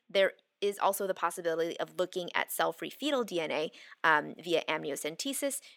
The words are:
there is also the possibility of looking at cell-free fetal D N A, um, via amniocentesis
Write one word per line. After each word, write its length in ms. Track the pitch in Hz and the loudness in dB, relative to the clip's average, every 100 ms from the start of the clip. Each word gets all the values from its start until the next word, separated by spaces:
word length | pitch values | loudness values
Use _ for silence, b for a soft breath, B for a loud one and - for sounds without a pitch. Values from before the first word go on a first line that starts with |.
| _ | _
there 240 | 196 190 - _ - | 2 2 2 _ -4
is 180 | 202 202 | -2 2
also 280 | 185 196 196 | 0 0 -2
the 80 | |
possibility 680 | 185 170 180 170 165 165 - | 0 -2 -2 -2 0 0 -2
of 180 | 160 160 | -6 -2
looking 300 | 180 185 175 | -2 -2 -4
at 180 | - - | -2 -2
cell-free 380 | - 165 - 160 | 0 0 0 -8
fetal 340 | - 285 277 | -6 -2 0
D 160 | 214 175 | 0 -2
N 100 | 151 | -2
A, 220 | 139 160 B B B | -2 -2 B B B
um, 300 | 165 151 151 - | 6 6 4 -8
via 180 | 170 160 - | 0 0 2
amniocentesis 920 | 156 160 139 151 165 277 262 277 269 B | -2 -2 -4 -6 -4 -4 -2 -2 -4 B